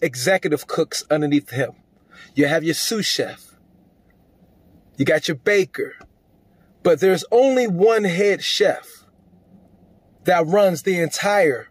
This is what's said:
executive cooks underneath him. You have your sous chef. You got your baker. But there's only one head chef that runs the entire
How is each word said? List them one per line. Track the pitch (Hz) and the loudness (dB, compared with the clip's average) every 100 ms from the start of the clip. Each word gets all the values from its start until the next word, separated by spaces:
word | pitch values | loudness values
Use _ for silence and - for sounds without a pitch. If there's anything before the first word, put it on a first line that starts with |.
executive | 165 123 131 190 180 147 - | -6 -2 0 0 0 -4 -4
cooks | - 156 - - | -4 -4 -6 -4
underneath | 151 147 143 - | -2 2 0 -2
him. | 123 123 - _ _ _ - - - | -6 -6 -8 _ _ _ -20 -8 -2
You | 143 | 0
have | 160 | 0
your | 160 | -2
sous | 156 - 220 - | -4 -4 -4 -4
chef. | - 120 - - _ _ _ _ _ _ _ _ _ _ _ _ _ _ - | -4 -6 -10 -20 _ _ _ _ _ _ _ _ _ _ _ _ _ _ -4
You | 139 | -2
got | 156 - | 0 -2
your | 147 | -4
baker. | - 208 185 - 135 - - _ _ _ _ _ _ _ | 0 0 0 -6 -12 -12 -20 _ _ _ _ _ _ _
But | - 156 | 0 2
there's | 190 185 - | 2 0 2
only | 240 269 254 233 | 2 4 2 0
one | 170 214 226 | 2 2 4
head | 202 170 202 180 | 0 0 0 0
chef | - - 190 - - - _ _ _ _ _ - _ _ _ _ _ _ - | -4 0 0 0 -10 -20 _ _ _ _ _ -20 _ _ _ _ _ _ -2
that | 175 156 | 0 2
runs | 202 196 165 | 2 2 0
the | 196 180 | -2 -2
entire | 160 - 202 202 165 117 - | -2 -2 0 2 2 0 -8